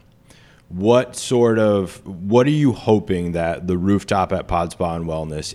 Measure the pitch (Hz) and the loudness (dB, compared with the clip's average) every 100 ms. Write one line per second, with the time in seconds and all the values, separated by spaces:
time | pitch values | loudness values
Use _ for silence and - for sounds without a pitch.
0 | _ _ _ - _ _ - 87 104 120 | _ _ _ -20 _ _ -14 0 4 4
1 | 123 - - 120 120 113 107 101 90 - | 2 -6 -2 2 4 4 4 2 0 -8
2 | - 90 98 120 135 151 139 98 - 107 | -16 -10 0 2 4 2 2 0 2 2
3 | - 90 87 85 82 85 90 90 92 101 | 2 -2 -2 -2 -2 -4 -2 -2 2 0
4 | - 101 90 90 - 87 85 - 87 82 | 0 -2 0 -4 -2 -2 -2 -4 -4 -4
5 | 85 80 78 76 - | -6 -6 -6 -8 -10